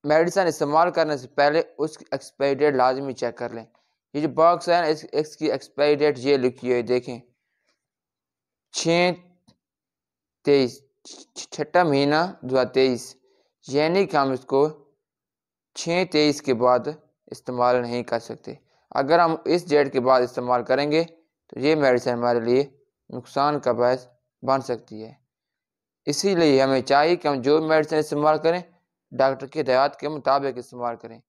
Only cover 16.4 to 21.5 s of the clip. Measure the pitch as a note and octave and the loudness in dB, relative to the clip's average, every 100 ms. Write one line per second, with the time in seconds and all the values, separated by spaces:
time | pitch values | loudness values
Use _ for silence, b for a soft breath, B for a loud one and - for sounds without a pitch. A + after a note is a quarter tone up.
16.4 | - A#2+ B2 B2 B2 D#3+ _ _ _ C3+ | -2 0 2 2 0 -12 _ _ _ -16
17.4 | - B2+ B2 B2 A#2+ B2 A2+ A#2 - - | -10 -2 0 0 -2 -6 -4 -6 -6 -16
18.4 | - - _ _ _ - C#3 E3+ E3+ D#3+ | -16 -20 _ _ _ -4 2 4 2 0
19.4 | - E3+ F3 - C3+ C3 B2 C3 B2 B2+ | 0 -2 2 2 2 0 2 2 2 -4
20.4 | B2 B2 A#2 C3 D3 D#3 E3 - _ _ | -2 -2 0 -2 0 0 -2 -10 _ _
21.4 | _ | _